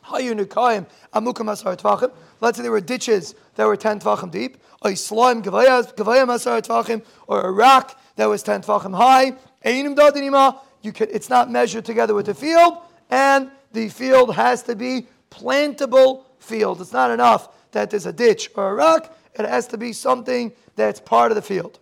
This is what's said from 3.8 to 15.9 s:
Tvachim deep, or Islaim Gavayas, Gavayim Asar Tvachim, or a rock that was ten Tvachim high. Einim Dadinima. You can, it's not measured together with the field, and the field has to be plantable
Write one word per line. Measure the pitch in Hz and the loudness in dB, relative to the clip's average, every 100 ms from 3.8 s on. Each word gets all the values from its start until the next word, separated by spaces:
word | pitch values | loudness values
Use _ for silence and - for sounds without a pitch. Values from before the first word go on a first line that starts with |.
| 220 214 | -2 -4
Tvachim | 185 208 185 | -2 -4 -4
deep, | 170 254 _ _ _ | -10 -10 _ _ _
or | 214 | -6
Islaim | 196 - 214 254 240 | -6 -6 0 2 0
Gavayas, | 196 190 254 254 233 | -4 4 4 4 0
Gavayim | - 208 247 262 | -4 0 2 2
Asar | 240 247 233 | -2 -2 -4
Tvachim, | 220 233 214 226 - _ - | -2 -2 -2 -6 -8 _ -4
or | 202 | -4
a | 185 | -2
rock | 190 240 269 - - _ - | 4 6 6 4 -18 _ -4
that | 214 | -2
was | 208 | -2
ten | - 202 | -4 -6
Tvachim | 190 202 180 185 | -2 -2 -2 2
high. | 240 262 262 262 _ _ | 4 6 4 -2 _ _
Einim | - 254 285 | -4 -4 -4
Dadinima. | 277 294 285 277 277 269 262 - _ | 4 4 4 0 2 2 0 -18 _
You | 214 | -14
can, | - 214 | -6 -4
it's | 214 - | -4 0
not | 247 240 | 0 0
measured | 240 240 208 | 0 -2 -4
together | 226 226 226 | -6 -4 0
with | 208 208 | -2 -4
the | |
field, | 196 294 330 349 330 - _ _ | -6 0 4 4 2 -18 _ _
and | 254 277 277 269 - _ | 0 4 2 0 -16 _
the | 220 220 | -8 -8
field | - 262 262 247 | -8 2 4 4
has | 175 233 247 | 2 0 0
to | - | -4
be | 226 247 262 - _ _ | -8 -6 -6 -8 _ _
plantable | - 233 277 294 277 269 | -14 -2 0 0 -4 0